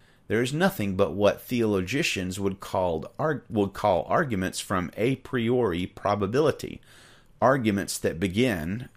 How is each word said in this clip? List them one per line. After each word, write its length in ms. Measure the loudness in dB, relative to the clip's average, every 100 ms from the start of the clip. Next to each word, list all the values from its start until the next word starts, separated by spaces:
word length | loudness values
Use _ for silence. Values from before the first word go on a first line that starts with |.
| _ _ -2
There 140 | 0
is 100 | 0
nothing 420 | 2 0 0 -2
but 200 | 0 0
what 260 | 2 2 2
theologians 960 | -2 0 2 2 0 -2 -2 -2 -4 -2
would 220 | -4 -4
called 460 | -4 -2 0 -2 -4 -4
arg-, 260 | -4 -4 -2
would 240 | 0 0
call 320 | 2 2 2 2
arguments 500 | 0 0 -2 -2 -4
from 300 | -4 -2 -2 -2
a 180 | 0 0
priori 720 | -4 -2 0 2 2 0 -4
probability. 960 | -4 -2 0 0 2 2 0 -8 -12 -18 -20 -20 -20 -20 2
Arguments 560 | 4 4 2 2 -2 -2
that 240 | -2 0
begin, 720 | 0 2 2 0 -4 -6 -10